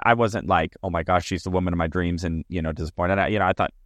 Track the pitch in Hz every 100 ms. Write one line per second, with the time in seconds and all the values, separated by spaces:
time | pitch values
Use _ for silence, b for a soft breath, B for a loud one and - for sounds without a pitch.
0 | 117 117 113 101 - 87 80 - 98 85
1 | 85 90 - 90 95 92 90 87 82 90
2 | 87 87 87 82 - 90 80 80 78 -
3 | 87 98 82 104 92 95 90 -